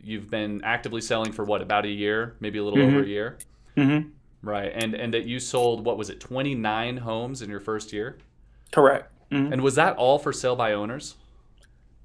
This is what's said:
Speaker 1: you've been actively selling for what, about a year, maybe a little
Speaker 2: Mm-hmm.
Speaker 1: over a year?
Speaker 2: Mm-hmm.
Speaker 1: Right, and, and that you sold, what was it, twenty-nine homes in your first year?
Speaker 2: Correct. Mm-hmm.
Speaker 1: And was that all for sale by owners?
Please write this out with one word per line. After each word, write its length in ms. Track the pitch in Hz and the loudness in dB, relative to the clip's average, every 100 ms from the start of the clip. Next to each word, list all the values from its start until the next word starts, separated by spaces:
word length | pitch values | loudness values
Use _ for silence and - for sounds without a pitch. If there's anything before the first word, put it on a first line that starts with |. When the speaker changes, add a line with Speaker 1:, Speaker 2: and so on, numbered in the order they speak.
Speaker 1:
you've 280 | 107 107 101 | -10 -10 -6
been 320 | 110 107 104 | -4 -4 -4
actively 380 | 110 120 123 113 | -2 -2 -2 -6
selling 320 | 110 117 110 | -2 0 0
for 100 | 110 | -4
what, 180 | 104 101 | -2 0
about 240 | 92 104 104 | 2 0 0
a 40 | |
year, 460 | 101 104 110 120 - | -2 0 0 -4 -6
maybe 180 | 110 104 | -8 -4
a 60 | |
little 160 | 104 139 | 0 4
Speaker 2:
Mm-hmm. 160 | 135 139 | 6 4
Speaker 1:
over 80 | |
a 40 | 101 | 2
year? 300 | 104 113 - - - - - | -2 -6 -10 -18 -20 -4 2
Speaker 2:
Mm-hmm. 320 | 139 151 151 - _ _ | 4 4 -2 -12 _ _
Speaker 1:
Right, 300 | 104 101 101 | -6 -4 -4
and, 220 | 113 110 110 | -2 -4 -2
and 180 | 117 | -2
that 120 | 113 117 | -2 -2
you 120 | 123 | -6
sold, 460 | - 131 120 113 | -2 2 2 2
what 140 | 113 104 | -2 -2
was 120 | 98 | -6
it, 120 | - | -10
twenty-nine 760 | - 131 139 127 110 110 120 127 | -8 -4 -2 -2 0 0 -2 -6
homes 460 | 117 113 123 131 | -4 -4 -4 -8
in 80 | 104 | -8
your 100 | 101 | -8
first 320 | 104 107 - | -4 -4 -4
year? 280 | 104 120 - - _ - - - | -6 -6 -10 -20 _ -20 -20 -2
Speaker 2:
Correct. 400 | 160 139 139 - - _ | 6 6 6 -2 -18 _
Mm-hmm. 200 | 143 143 | 0 0
Speaker 1:
And 100 | 131 | 2
was 140 | 135 131 | 2 4
that 220 | 175 - | 2 4
all 200 | 127 143 | 4 4
for 140 | 143 | 2
sale 240 | 135 127 123 | -2 -2 0
by 160 | 110 | 0
owners? 440 | 104 104 135 - - - - _ _ - _ _ - | 0 -2 -8 -12 -18 -20 -20 _ _ -20 _ _ -20